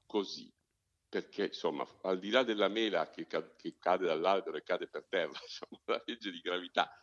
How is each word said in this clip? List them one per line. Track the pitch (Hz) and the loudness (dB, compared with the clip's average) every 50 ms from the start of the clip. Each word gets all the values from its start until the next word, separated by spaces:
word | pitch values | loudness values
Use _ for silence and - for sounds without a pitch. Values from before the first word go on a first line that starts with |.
| _ | _
così". | _ - 104 95 - - - - - _ _ _ _ _ _ _ _ _ _ _ _ | _ 0 0 0 0 -6 -10 -12 -16 _ _ _ _ _ _ _ _ _ _ _ _
Perché, | - 98 - - - - 101 | -4 -4 -4 -4 -2 -2 -2
insomma, | - - - - 85 76 69 62 - - - | -2 -2 -2 -2 -2 0 0 -4 -6 -8 -6
al | - 95 95 92 | -2 0 0 0
di | 95 101 | 0 2
là | 107 127 131 | 2 4 4
della | 117 110 104 104 98 | 4 2 4 2 2
mela | 101 113 113 107 92 82 78 - | 4 2 0 2 2 0 0 0
che | - - 82 | -4 -10 -10
ca-, | - - 80 76 - - | -4 -4 -4 -4 -4 -14
che | - - - - _ | -12 -12 -12 -12 _
cade | - 87 92 92 92 | 2 2 4 4 4
dall'albero | 85 80 78 85 92 98 98 92 82 78 | 2 2 2 4 4 4 2 2 -2 -6
e | 76 | -6
cade | - - 90 85 76 - | -2 -2 -2 -2 -2 -6
per | - 78 - _ | -6 -10 -6 _
terra, | - 92 82 73 | 0 0 0 0
<laughs> | 76 - - | -4 -10 -12
diciamo, | - - - - - - - _ | -12 -12 -12 -12 -12 -14 -12 _
la | - 104 - - | -2 -2 -2 -2
legge | - 120 117 - 98 | -6 -10 -6 -6 -8
di | 87 85 | -8 -6
gravità, | - 87 90 90 90 87 - 101 - - - - | -4 -2 -2 -2 -2 0 0 0 0 0 -2 -14